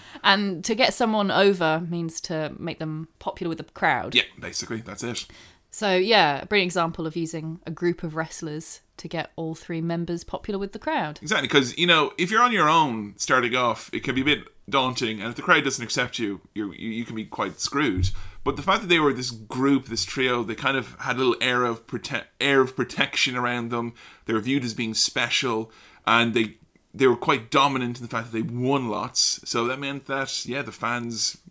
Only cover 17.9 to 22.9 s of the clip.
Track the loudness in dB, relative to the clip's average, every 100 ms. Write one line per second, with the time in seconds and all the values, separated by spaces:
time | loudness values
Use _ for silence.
17.9 | 4 2 2 -4 -6 -4 -2 2 0 4
18.9 | 4 4 2 -2 -8 -8 0 4 4 2
19.9 | -4 -4 0 2 2 -2 -2 0 0 -2
20.9 | -6 -4 0 2 2 2 2 0 -2 -6
21.9 | -8 -6 -6 -6 -2 4 6 4 2 -2